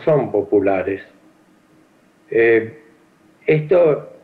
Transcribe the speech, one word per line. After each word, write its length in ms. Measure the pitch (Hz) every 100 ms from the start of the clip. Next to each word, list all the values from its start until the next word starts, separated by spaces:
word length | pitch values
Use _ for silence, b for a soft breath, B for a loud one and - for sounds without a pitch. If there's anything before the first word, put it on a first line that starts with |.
son 280 | - 151 110
populares. 720 | 104 - 104 95 95 92 98 - _ _ _ _ _ _ _ _ _ _ _ -
Eh, 440 | 110 117 113 110 - _ _ _ _ _ _ -
esto 640 | 156 - 180 165 139 - -